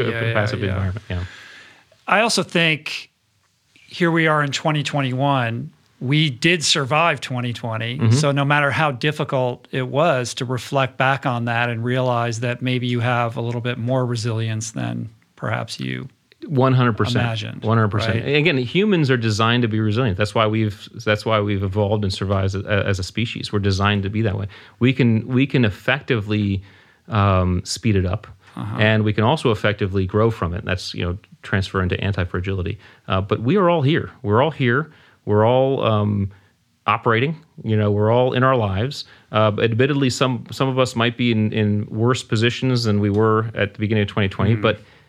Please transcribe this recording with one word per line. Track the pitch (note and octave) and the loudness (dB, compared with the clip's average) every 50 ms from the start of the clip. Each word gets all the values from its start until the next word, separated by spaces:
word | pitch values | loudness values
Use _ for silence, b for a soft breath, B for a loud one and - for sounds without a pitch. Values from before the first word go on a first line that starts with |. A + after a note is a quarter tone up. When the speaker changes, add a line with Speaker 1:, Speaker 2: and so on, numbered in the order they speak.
Speaker 1:
Yeah, | A#2+ | 0
Speaker 2:
a | A2 A2 A2+ A2+ A2+ | 0 -2 -2 -2 0
Speaker 1:
yeah, | |
Speaker 2:
passive | A2+ A2 G#2 G2+ A2+ G2 | 0 0 0 -2 -2 -4
Speaker 1:
yeah. | G#2 F#2+ | -4 -2
Speaker 2:
environment, | F#2+ F#2+ F#2+ F#2 F#2 - - - | -2 -2 -2 -4 -4 -6 -8 -6
yeah. | F#2 F2+ F2+ B B B B B B B B B B B B B B _ - | -6 -6 -6 B B B B B B B B B B B B B B _ -2
Speaker 1:
I | - F#3 G3+ | 0 2 2
also | A3+ A3 - - | 2 2 0 -2
think | E3 - - F3 E3 D#3+ D#3 D3 D3+ - - - - - _ _ _ _ _ _ _ _ _ _ _ _ _ | -2 0 0 2 2 2 0 -2 -4 -10 -12 -12 -14 -16 _ _ _ _ _ _ _ _ _ _ _ _ _
here | _ _ - - - F3 E3+ | _ _ -12 -4 -2 0 2
we | E3 E3 D#3+ | 2 2 2
are | D#3+ D3+ D3+ | 2 2 2
in | D3 C#3 | 0 -2
twenty | B2 - - D#3+ D3+ D3 | -2 -2 0 0 0 0
twenty-one, | C3+ - - C#3+ C3+ B2+ B2 B2+ C#3 C#3+ C#3 C3 A#2+ A2+ A2+ A#2 C#3 D#3 - _ _ _ _ - | -2 -2 -2 -2 -2 -2 0 0 0 2 2 2 0 -2 -4 -6 -8 -10 -14 _ _ _ _ -8
we | - B2 D3 D3+ D#3+ D3+ | -4 0 2 2 2 0
did | B2 A2 - E3 F3+ F3 C#3 | -2 0 2 2 2 2 2
survive | - - E3 C#3 A#2 C#3+ D3+ E3+ E3+ D3+ B2 | 0 0 0 0 0 2 2 2 2 0 -2
twenty | - - B2+ B2 B2 B2 | -4 -6 -6 -4 -4 -6
twenty. | A#2 - - A#2 A2 A2 A2+ A#2 B2 D3 | -6 -6 -6 -6 -6 -6 -6 -6 -2 0
Speaker 2:
Mm-hmm. | A#2 A2 | 2 4
Speaker 1:
So | A#2 C#3+ D3+ C#3+ | 4 4 2 2
no | C#3 C#3+ C#3 | 2 2 2
matter | C#3 D3 D3 D3 C#3 | 2 2 2 2 0
how | A#2 A#2 D#3 D3 | 0 0 0 0
difficult | C3+ A2+ - D3+ D3+ D3+ D3+ - D3 C3 B2+ B2 B2 - - - | 0 -2 -2 -2 -2 -2 -4 -2 -2 -2 -2 -2 -4 -6 -10 -8
it | - C3+ B2+ B2+ | -6 -4 -4 -2
was, | B2+ C#3 D#3+ F3 C#3+ B2+ B2 A#2 - | 0 2 2 2 2 0 -2 -4 -6
to | - C3 | -6 -6
reflect | A#2+ B2+ A#2 - - C#3 C3+ C3 B2+ - | -6 -6 -6 -6 -2 0 0 0 0 0
back | - C3 C3 C#3 C3 - | 0 0 0 0 0 -2
on | C#3 A#2+ A#2+ A#2 | -2 -2 -2 -2
that | A#2+ A#2 A#2 A#2+ A#2+ | -2 0 0 0 -2
and | A#2+ A2+ A2+ | -2 -4 -2
realize | B2 B2 C3 B2+ B2+ B2 A#2 A#2 A#2+ A2+ A2+ | -2 0 0 0 0 0 0 0 -2 -4 -4
that | B2+ A#2+ A#2+ A#2+ | -4 -4 -4 -4
maybe | B2+ B2+ B2+ B2 B2 B2 | -2 -2 -2 -2 -2 -2
you | A#2+ A#2+ | -2 0
have | A#2 B2+ B2 A#2+ A#2+ A#2 A#2 | 0 0 0 0 0 -2 -4
a | B2 | -6
little | A#2 A#2+ A#2+ B2 | -6 -4 -4 -4
bit | A#2 B2 A#2+ B2 | -4 -4 -4 -4
more | A2+ A#2+ C3 C3 B2+ | -2 -2 0 0 0
resilience | A#2+ A#2+ A2 G#2+ A#2+ A2 A2+ A2+ A2+ A2 A2 G#2+ - | 0 -2 -2 -2 -2 -2 -2 -2 -4 -4 -4 -6 -8
than | - B2+ A#2+ A#2 A#2+ A#2+ A#2 A2+ - _ _ _ _ | -6 -6 -6 -6 -6 -6 -8 -10 -12 _ _ _ _
perhaps | - - - A2+ B2 A#2 - - - | -8 -6 -4 -4 -4 -6 -8 -10 -8
you | C2 C2 B1+ - B2+ C3+ _ _ _ _ _ - - B3+ | -8 -6 -6 -8 -10 -12 _ _ _ _ _ -16 -8 -2
Speaker 2:
One | D3+ B2+ B2+ C3 | 0 2 4 4
hundred | B2+ B2+ B2 A#2+ G#2 | 4 4 4 2 2
percent. | - G#2+ - A#2+ B2 B2 | 0 0 0 0 0 -2
Speaker 1:
imagined, | A#2 A2+ G#2+ A2 A2+ - - | -2 -4 -6 -8 -10 -10 -6
Speaker 2:
One | A2+ A2 A2+ A2+ | -2 0 2 2
hundred | A2 G#2 | 2 2
percent. | F#2 A2 A#2 A2+ - | 0 0 0 0 -2
Speaker 1:
right? | A#2 A#2+ | -2 0
Speaker 2:
And | - C#3+ | 0 2
again, | D3+ D3 F3+ D3+ C3 | 2 2 2 2 0
humans | B2 A2 - F3 G#3 A3 G3 E3+ D3 B2 | -2 0 0 2 2 4 4 2 4 2
are | C3 | 2
designed | B2 A2+ A2+ G#2 G2 A2+ A2+ A#2 A#2+ | 2 2 0 2 2 2 2 4 2
to | A#2+ A2 | 2 0
be | G#2+ A2 | 0 0
resilient. | A2 G#2+ G#2 A#2+ C3+ A2+ F2+ F#2 | 0 0 0 0 0 0 0 0
That's | G#2 - - | -2 0 2
why | A#2 A2 G#2+ | 2 2 2
we've, | G#2+ A2+ A2+ G#2+ F#2+ - - - - - - | 2 0 0 -2 -4 -6 -16 -18 -14 -6 -2
that's | G#2+ G#2+ G#2+ - | 0 0 0 0
why | A2+ A2 G#2+ | 0 0 0
we've | G#2 G#2 G#2 F#2+ | 0 0 0 -2
evolved | G2+ F#2+ F#2+ G#2+ G#2 G2 G#2+ G#2+ | -2 -2 0 0 0 0 0 0
and | G#2 F#2+ | 0 -2
survived | F#2 - G2+ F#2+ G2 F#2+ G2 G2 F#2+ | -4 -4 -2 -2 0 0 0 -2 -2
as, | F#2+ - | -4 -2
as | - G#2 G2 - - G2 F#2 | 0 0 0 2 0 -2 -2
a | F#2 | -4
species. | - - A2 A2+ A2+ - - - - | -6 -4 -6 -4 -4 -6 -10 -8 -4
We're | - G#2 | -4 0
designed | G2 G2+ F#2+ F#2 G2+ G2+ G#2 G2+ | 0 0 0 2 2 0 0 0
to | F#2+ F#2+ | -2 -2
be | G#2 G#2+ | -2 -2
that | A2 G2+ F#2+ | -2 -2 -2
way. | G2+ G2+ B B B B B B B | -4 -6 B B B B B B B
We | A#2 C3 | 0 0
can, | C3 - C3 A#2 A2+ A2+ A2 - | 2 4 2 2 2 2 0 0
we | C3 B2 C3+ | 0 0 0
can | C3 - C3+ A#2+ | 2 2 2 2
effectively, | G2+ F#2+ - - - B2+ C#3 - - C3 A2 G2 G#2 G#2+ G#2+ G#2 G2+ G2 F#2+ F#2+ b b b b b b b b - | 2 0 -2 -2 -2 -2 -2 0 -2 -2 -2 -2 -2 -2 0 0 0 -2 -2 -6 b b b b b b b b -2
um, | A2 G#2+ G2+ G2+ F#2+ F#2 F#2 F2+ F2+ F2+ - | 0 2 4 4 4 4 2 2 0 -2 -2
speed | - - - - A#2 G2+ | -6 -8 -4 0 0 2
it | F#2+ F2+ | 2 2
up, | F2+ F#2+ - - - - B B B B | 0 -2 -4 -8 -12 -20 B B B B
Speaker 1:
Uh-huh. | B2 B2 G#2 A2+ B2 | -10 -10 -6 -2 2
Speaker 2:
and | G#2+ G#2+ A2 G#2+ G#2 | 2 4 4 4 2
we | G#2+ | 0
can | G#2 - G#2+ | 0 2 2
also | A#2 D#3 D#3 - C3+ | 2 2 2 2 0
effectively | G#2+ - - A2 G2+ - G#2 F#2 F#2+ G2 F#2+ | 0 2 0 -2 0 0 -2 -2 0 0 0
grow | F2 - G#2 A2 A#2 | 0 2 2 2 2
from | G#2+ - F#2 F2 F2 | 0 -2 -4 -4 -4
it. | E2+ E2+ | -6 -4
That's, | F#2+ F#2 F#2 - - - | -4 -4 -4 -6 -8 -6
you | G2+ F#2+ | -6 -4
know, | F2 F2+ G2+ _ - - - | -4 -4 -6 _ -20 -20 -14
transfer | - - - F#2+ F#2 - - F#2+ | -8 -4 -2 -2 -2 -2 -2 -2
into | F#2 F2+ G2 - | 0 0 -2 -2
anti-fragility. | - G2 F#2+ - F2 E2 - F2+ F2+ G2 G2 F#2+ F2 - - B B B B B B - | -2 -2 -2 -2 -4 -4 -4 -6 -4 -4 -4 -4 -4 -6 -6 B B B B B B -2
Uh, | F#2+ F#2+ | -2 -2
but | G2 G2+ A2 - | 0 0 -2 0
we | A2 B2+ F3 | 0 0 2
are | G#3 F#3 F3 | 2 4 2
all | F3 E3 | 2 2
here. | C3 C#3 D3 - - F2 - - | 2 2 2 2 -2 -4 -10 -8
We're | - G#2 G#2 A2+ | -2 0 2 4
all | C#3 D#3+ | 2 2
here. | C#3+ - C3+ A#2+ A#2+ C#3 D#3 - b b b b b b b | 0 0 0 2 2 0 -2 -4 b b b b b b b
We're | - G#2 G#2 A2 | 0 4 4 4
all, | A2+ B2 C3 C3+ C3+ C3+ - A2 | 4 4 4 4 2 2 0 2
um, | A2+ G#2+ G#2 G#2 G#2 G#2 G2+ G2 F#2+ b b b b b b _ _ _ _ - | 2 2 2 2 2 0 0 -2 -2 b b b b b b _ _ _ _ -2
operating. | - A2 A2+ - A#2+ A2+ A2 B2+ D#3 D#3+ - - _ - - - | 0 0 2 2 2 2 2 2 0 -4 -6 -12 _ -18 -8 -2
You | A2+ A2 | 0 2
know, | G#2+ G#2+ G#2 | 2 2 2
we're | G#2 G#2 G#2 A2 | 2 2 2 4
all | A#2 B2 B2+ C3 | 4 4 2 2
in | - B2+ B2+ | 2 2 4
our | C3 C3+ | 4 4
lives. | B2 A2 G2 F#2 F#2+ A2+ C#3 D3 - - B B B B B | 2 2 0 -2 -2 -2 -4 -6 -10 -14 B B B B B
Uh, | - G#2+ A2 G#2+ G#2 A2+ | 2 2 2 2 2 2
admittedly, | A2+ A#2 A2 A2 B2+ C#3 D3 C#3 C#3 B2+ | 0 0 2 2 2 2 2 2 0 0
some, | A#2 - C#3 C3 B2+ A2+ - - | 0 0 0 0 0 -4 -8 -8
some | A#2 - C#3 C3+ | -4 -2 -2 0
of | B2+ C3 | 2 0
us | B2+ B2 - | 0 0 2
might | A#2 A2+ A#2+ A#2+ | 0 0 0 0
be | - B2 A#2+ | 0 0 0
in, | A2+ A2 G#2+ G#2+ | 2 2 2 0
in | - A2+ G#2+ G#2 G#2 G#2 G2+ - | 2 2 2 2 2 0 -2 -4
worse | - A2 A2+ B2 B2+ - | -2 0 2 2 0 0
positions | - - A#2+ G#2+ A2+ A#2+ A#2+ - C3 C3 B2+ A#2+ A#2 | -2 -4 0 2 2 0 0 0 -2 0 0 0 0
than | A2 G#2 G2+ | 0 0 2
we | G#2 G#2 | 2 2
were | G2 G#2 A2 A2 G#2+ A2 A2+ A2+ A2 | 2 2 4 4 2 2 0 -2 -2
at | A#2 G#2 G2 - | -4 -4 -4 -4
the | - | -4
beginning | G#2+ G#2 A2+ G#2+ | -2 0 0 0
of | G2+ G2 | 0 0
twenty | - A2+ G2+ G2 | 0 -2 -2 -2
twenty. | - - F#2+ G2+ A#2 | 0 0 2 2 2
Speaker 1:
Mm. | G#2+ | 2
Speaker 2:
But | G#2 A2 G#2 - b b b b b | 2 0 0 -2 b b b b b